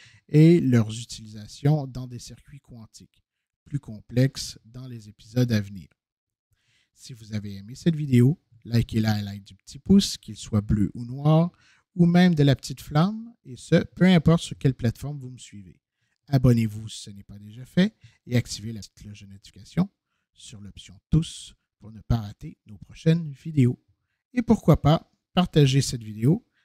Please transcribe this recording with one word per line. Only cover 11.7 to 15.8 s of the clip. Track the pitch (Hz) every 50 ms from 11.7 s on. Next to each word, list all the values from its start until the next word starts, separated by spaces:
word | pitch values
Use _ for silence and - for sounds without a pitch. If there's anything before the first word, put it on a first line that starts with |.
| _ _ _ _ _
ou | 180 175
même | 170 170 175 180 180 170
de | 147 143
la | 143 131
petite | - - - 139 -
flamme, | - - 147 151 170 196 220 220 226 233 233 _ _
et | 135 127 117
ce, | - - 160 170 -
peu | - _ - 175
importe | 185 185 170 - 165 165 170 -
sur | - - -
quelle | - 143 127
plateforme | - - 113 - - - 135 147 143
vous | 127 127
me | 127 120
suivez. | - - - 101 98 87 69 _